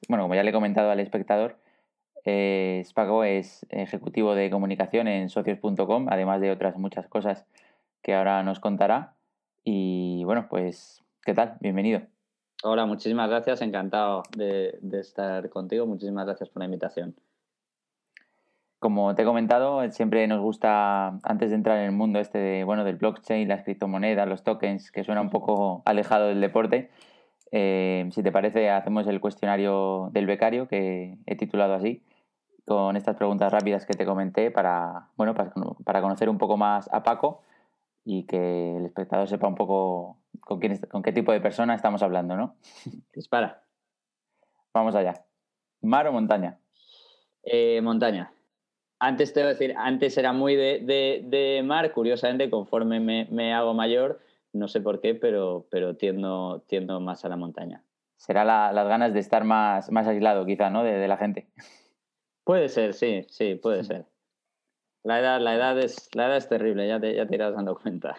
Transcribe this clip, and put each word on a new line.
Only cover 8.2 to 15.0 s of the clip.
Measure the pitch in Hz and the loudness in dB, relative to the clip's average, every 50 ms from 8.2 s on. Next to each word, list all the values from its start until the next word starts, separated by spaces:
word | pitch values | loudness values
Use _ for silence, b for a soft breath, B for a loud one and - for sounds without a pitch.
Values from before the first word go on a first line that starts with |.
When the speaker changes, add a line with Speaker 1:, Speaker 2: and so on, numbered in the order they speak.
| 95 98 98 98 95 | 2 2 2 2 0
Speaker 1:
nos | 98 95 - | 0 -2 -2
contará. | - 104 101 95 101 98 110 131 165 - _ _ _ _ _ _ _ _ _ _ _ | -2 -2 0 2 4 4 4 2 0 -6 _ _ _ _ _ _ _ _ _ _ _
Y | 113 104 98 95 92 92 90 90 90 90 87 87 | -2 -2 0 0 0 0 -2 -2 -2 -4 -4 -2
bueno, | 92 110 120 107 - | 0 -2 -2 -2 -2
pues, | - 95 90 90 87 - - - - _ _ _ _ _ _ | -4 -4 -2 -4 -6 -10 -16 -20 -20 _ _ _ _ _ _
¿qué | - 98 | -2 0
tal? | 107 117 113 - - | 0 0 0 -2 -6
Bienvenido. | - 101 92 98 98 110 110 95 - - _ _ _ _ _ _ _ _ _ - - | -4 -4 -2 0 0 0 0 -2 -4 -8 _ _ _ _ _ _ _ _ _ -8 -2
Speaker 2:
Hola, | 110 113 117 113 | 0 0 0 0
muchísimas | 104 107 107 - 110 113 117 113 107 | -2 -2 -4 -2 -2 -2 0 0 0
gracias. | 113 117 117 127 127 - | 0 0 0 0 -2 -2
Encantado | 120 110 101 98 95 95 95 107 104 101 101 92 90 - - | -2 -4 -4 -4 -4 -2 -2 0 0 0 -2 -4 -6 -8 -8
de, | 110 104 101 98 98 95 92 - 92 | -6 -4 -2 -2 -2 -2 -4 -4 -8
de | - 95 98 | -10 -6 -6
estar | 98 | -6